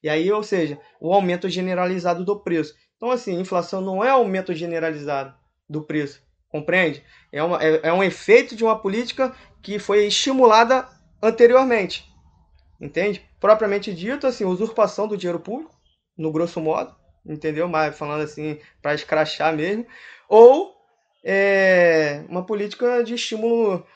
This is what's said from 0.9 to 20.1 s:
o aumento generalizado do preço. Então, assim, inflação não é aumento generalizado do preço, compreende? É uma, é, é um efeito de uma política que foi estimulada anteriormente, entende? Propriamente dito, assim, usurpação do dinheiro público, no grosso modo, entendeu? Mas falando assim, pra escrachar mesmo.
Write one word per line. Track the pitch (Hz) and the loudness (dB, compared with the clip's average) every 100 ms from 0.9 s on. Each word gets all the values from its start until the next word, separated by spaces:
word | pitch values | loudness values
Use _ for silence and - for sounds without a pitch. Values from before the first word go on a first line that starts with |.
| _ | _
o | 165 | 0
aumento | 196 185 175 185 | 0 0 -4 -6
generalizado | 175 185 180 180 185 175 175 | -6 -4 -2 -2 -2 -4 -4
do | 185 202 | -4 -6
preço. | - 170 151 - _ _ | -4 -4 -4 -10 _ _
Então, | 233 | -6
assim, | 247 214 175 | -4 -4 -8
inflação | 185 180 170 190 | -4 -4 -4 -8
não | 190 190 | -6 -2
é | 240 | 2
aumento | 269 214 190 190 | 2 2 -2 -6
generalizado | 160 170 165 165 151 147 139 135 _ _ _ _ | -8 -6 -4 -4 -6 -6 -6 -8 _ _ _ _
do | 151 | -10
preço, | 151 151 143 - _ _ _ | -6 -6 -6 -10 _ _ _
compreende? | 151 151 180 170 135 _ _ _ | -8 -2 0 0 -4 _ _ _
É | 143 | -6
uma, | 165 175 | -4 0
é, | 156 156 | 2 2
é | 160 | 0
um | 175 | 0
efeito | 190 - - 233 269 220 | 0 -2 4 4 4 -2
de | |
uma | 226 220 | -2 0
política | 196 208 240 - 254 - - _ | -2 -4 -6 -4 -4 -4 -20 _
que | - 208 | -10 -10
foi | 202 208 208 | 0 2 2
estimulada | - - 262 247 220 233 262 - _ _ _ | 0 0 4 6 6 6 2 -2 _ _ _
anteriormente, | 220 226 240 254 262 226 180 - - _ _ _ _ _ _ _ | -2 4 6 6 4 0 -2 -8 -16 _ _ _ _ _ _ _
entende? | 143 160 202 185 - _ | -10 -4 -4 -6 -12 _
Propriamente | 196 214 214 202 208 | 4 4 4 -4 -6
dito, | 170 202 285 269 | -8 -8 -4 -4
assim, | 247 190 | -2 -4
usurpação | 180 220 226 208 - 208 | -2 -4 0 0 0 -6
do | 202 | -6
dinheiro | 180 170 | -6 -8
público, | 190 247 330 _ _ _ _ - | -8 -12 -14 _ _ _ _ -8
no | 160 | -6
grosso | 156 170 175 | -2 -4 -4
modo, | 156 156 - _ _ _ - | -2 -2 -4 _ _ _ -14
entendeu? | 151 156 151 180 | -8 -6 -4 -2
Mas | 156 151 147 | -2 -2 -4
falando | 147 151 | -8 -6
assim, | 151 151 151 151 - _ | -8 -8 -10 -10 -16 _
pra | 147 | -6
escrachar | 151 - 156 156 - 160 156 | -6 -2 0 0 0 -2 0
mesmo. | 170 214 233 - - | -4 -4 -8 -16 -20